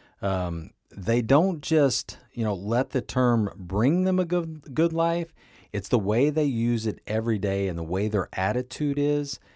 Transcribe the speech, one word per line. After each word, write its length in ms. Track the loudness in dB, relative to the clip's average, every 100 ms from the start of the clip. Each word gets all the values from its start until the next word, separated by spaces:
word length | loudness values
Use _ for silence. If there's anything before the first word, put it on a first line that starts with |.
| _ _
Um, 500 | -2 -2 -2 -4 -8 -16 _
they 320 | -8 -2 0
don't 400 | 4 4 2 -2
just, 560 | 0 2 2 0 -6 -14 _
you 120 | -4
know, 100 | -2
let 360 | -2 -2 -2 0
the 100 | -4
term 500 | -2 0 2 4 0 -4
bring 480 | -4 0 2 2
them 140 | 2 0
a 60 |
good, 500 | 0 -2 -2 -8 -6
good 180 | 0 0
life. 420 | 2 0 0 -4 _ -20 -20 -8
It's 160 | -6 0
the 100 | 0
way 320 | 2 2 2
they 140 | 2
use 420 | 0 2 0 0 -2
it 140 | -4 -4
every 320 | -2 0 0
day 300 | 0 0 0
and 100 | -2
the 40 |
way 260 | -2 -2 0
their 200 | 0 -2
attitude 640 | -2 -2 -2 -4 -4 -4 0
is 420 | 0 0 -4 -10 _